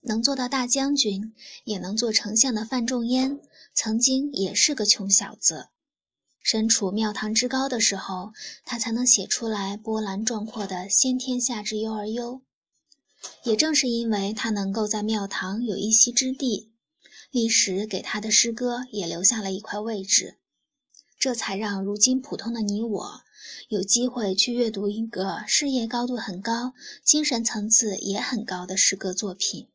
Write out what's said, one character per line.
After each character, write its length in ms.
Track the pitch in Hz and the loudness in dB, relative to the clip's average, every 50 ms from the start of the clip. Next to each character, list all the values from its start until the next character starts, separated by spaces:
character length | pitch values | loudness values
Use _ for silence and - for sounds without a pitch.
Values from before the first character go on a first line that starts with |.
能 200 | _ - 214 220 | _ 0 0 2
做 140 | 240 277 277 | 2 2 0
到 120 | 254 254 | 0 0
大 200 | 247 269 262 247 | 0 0 0 2
将 280 | 247 - 269 269 277 285 | 2 2 2 2 2 2
军， 380 | 269 - 214 196 190 208 220 - _ - - - - _ | 2 2 2 0 -2 -4 -6 -10 _ -20 -18 -18 -14 _
也 160 | - 214 185 | -6 -6 -4
能 180 | 180 185 202 | -4 -4 -2
做 160 | 220 247 226 220 | 0 0 2 0
丞 240 | - - 208 214 | 0 0 0 2
相 160 | 226 262 269 233 | 2 2 2 2
的 100 | 214 220 | -2 -2
范 220 | 226 269 254 233 | 0 0 0 0
仲 220 | 226 262 247 233 | 0 0 0 0
淹， 320 | 233 247 254 262 269 285 - - _ _ - - - _ | 2 2 4 4 2 0 -4 -10 _ _ -20 -20 -4 _
曾 240 | - - 214 220 | -2 0 2 2
经 340 | 233 254 262 262 262 277 294 285 | 4 4 4 4 4 2 0 0
也 200 | - 196 180 - | 0 -2 0 4
是 220 | - - - 294 | 4 4 4 4
个 100 | - 214 | 0 2
穷 240 | 202 - - 196 196 | 2 2 2 4 4
小 240 | 196 - 214 - - | 4 4 4 2 -6
子。 360 | - - - 165 147 - _ _ _ _ _ _ _ _ _ _ _ _ _ _ _ _ | 0 0 0 0 0 -10 _ _ _ _ _ _ _ _ _ _ _ _ _ _ _ _
身 260 | - - 220 220 226 | 0 0 2 4 4
处 220 | 220 - 214 185 | 2 2 2 0
庙 200 | 190 214 220 214 | 0 0 0 0
堂 220 | 208 - 214 214 220 | 0 -2 -4 0 0
之 140 | 214 247 | 0 0
高 200 | 247 254 262 269 | 0 0 0 0
的 140 | 277 269 226 | 0 0 2
时 140 | 220 - 202 | 2 2 2
候， 380 | 190 - - 190 185 185 220 - - - - - - _ | 0 -6 -6 -6 -6 -6 -10 -12 -14 -14 -14 -16 -16 _
他 120 | - - | -8 -6
才 140 | 233 - 233 | -4 -2 -2
能 160 | 220 240 247 | -2 0 4
写 180 | 247 - - - | 4 4 4 4
出 220 | - - - 233 | 0 -4 -2 -2
来 280 | 226 220 202 196 196 202 | -2 -2 0 -2 -2 -4
波 240 | 208 - 220 220 220 | -6 -4 -2 -2 -2
澜 240 | 214 202 190 202 220 | -2 -2 -2 -2 -2
壮 220 | 226 240 214 208 | -2 -2 -2 -4
阔 220 | 220 - 226 208 | -4 -4 -6 -6
的 200 | 190 190 180 185 | -4 -4 -6 -4
“先 300 | 202 - - - 262 254 | 0 2 2 4 4 2
天 240 | 254 - 262 254 247 | 0 0 -2 -2 -2
下 220 | 240 - 247 214 208 | -2 -2 -2 -4 -4
之 160 | 208 220 208 | -4 -2 -2
忧 120 | 214 220 | -2 -2
而 160 | 220 220 208 | -2 -4 -4
忧”。 360 | 214 220 240 240 240 254 262 _ _ _ _ _ _ _ _ _ _ _ _ _ _ _ _ - - - _ - | -4 -4 -4 -4 -6 -8 -10 _ _ _ _ _ _ _ _ _ _ _ _ _ _ _ _ -18 -18 -18 _ 0
也 120 | 247 214 | 0 4
正 180 | 214 294 311 311 | 4 4 4 4
是 160 | 285 - 254 | 2 2 2
因 220 | 233 233 233 226 | 0 0 2 2
为 200 | 220 202 196 196 | 2 2 0 -2
他 200 | 220 220 - 233 | -2 -2 -2 -2
能 200 | 214 208 196 196 | 0 0 0 -2
够 140 | 190 226 214 | 0 0 0
在 160 | 208 208 214 | 0 0 0
庙 240 | 208 214 220 214 196 | 0 0 0 0 0
堂 400 | 196 - - 185 185 196 220 247 | -2 -4 -4 -4 -2 -2 -2 -2
有 100 | 233 190 | -2 -2
一 160 | - - 220 | -2 0 2
席 200 | 220 - - 240 | 4 4 4 4
之 200 | 240 - 262 262 | 2 0 0 0
地， 400 | 262 - 277 262 220 - - 226 _ _ _ _ _ _ _ - - - - _ | -2 0 0 0 0 0 -2 _ _ _ _ _ _ _ _ -20 -20 -20 -20 _
历 180 | - 254 226 226 | 0 0 2 4
史 380 | 226 - - 208 185 190 214 | 4 2 2 2 0 -2 -2
给 160 | 220 208 - - | -2 -4 -4 -4
他 180 | - - 220 | -4 -4 -4
的 80 | 208 220 | 0 2
诗 240 | 220 - - 233 226 | 4 4 4 4 0
歌 320 | 226 247 247 240 247 262 254 | 0 -2 -2 -2 -2 -6 -6
也 160 | - 214 180 | -4 -4 -4
留 160 | 165 170 170 190 | -2 -4 4 4
下 180 | 208 240 220 | 4 4 4
了 100 | 202 196 | 0 -2
一 80 | 190 185 | -4 -4
块 200 | - - - 208 | -4 -6 -6 -4
位 240 | 214 226 226 202 190 | -4 -4 -4 -4 -2
置。 340 | 196 - - - - - _ _ _ _ _ _ _ _ _ _ _ _ - _ _ _ | 2 2 2 2 0 -12 _ _ _ _ _ _ _ _ _ _ _ _ -20 _ _ _
这 160 | _ - 262 240 | _ -2 -2 -2
才 240 | 226 - - 202 | -2 -4 -4 -4
让 260 | 196 220 208 202 196 190 | -2 -2 -2 -2 -2 -2
如 140 | 196 208 | -2 0
今 240 | 208 - 254 254 262 | 2 4 4 4 2
普 160 | 262 - - | 0 -4 -10
通 160 | - - 233 233 | -6 -6 -6 -4
的 80 | 220 | -2
你 220 | 214 202 202 208 226 | -2 -2 0 -2 -2
我， 380 | 233 214 - - 104 - - _ _ _ - - - - - - _ | -2 -2 -4 -4 -6 -12 -16 _ _ _ -20 -18 -16 -16 -16 -8 _
有 120 | - 175 | -2 -2
机 260 | 190 202 - 240 247 | 2 2 2 2 2
会 280 | 254 240 247 220 190 190 | 0 0 0 0 0 2
去 180 | - - - 240 | 2 2 2 2
阅 160 | 240 240 226 | 2 2 2
读 180 | 220 208 208 | 0 0 -2
一 200 | 202 208 220 226 | -2 0 -2 -4
个 360 | 220 - - 190 196 175 - 202 | -4 -4 -4 -2 -2 -4 -4 -4
事 240 | - - - 302 285 | 0 0 0 2 2
业 160 | 262 254 226 | 0 0 0
高 180 | 226 247 240 240 | 0 -2 -2 -2
度 100 | 247 247 | -2 -4
很 240 | 233 - - 180 180 | -4 -4 -6 -8 -6
高、 340 | 202 226 233 233 240 254 254 - - - - - _ | -2 -2 -2 -2 -2 -6 -8 -10 -18 -18 -18 -4 _
精 220 | - - 302 302 | 2 2 2 2
神 180 | 285 269 233 233 | 0 0 0 -2
层 240 | - - 214 208 | -2 -2 -4 0
次 300 | 220 220 - 233 214 190 | 4 4 4 4 4 -2
也 240 | - - 196 196 202 | -4 -4 -2 -2 -2
很 240 | 247 - 262 214 - | -2 -2 -2 -4 -4
高 220 | - 190 180 180 | -4 -6 -6 -6
的 100 | 185 185 | -4 0
诗 180 | 190 - - - | 2 2 2 2
歌 160 | 190 - 190 | 0 -4 -4
作 220 | 185 - - 196 180 | -4 -2 -4 -6 -4
品。 340 | - - - - - - _ _ | -4 -4 -4 -4 -6 -12 _ _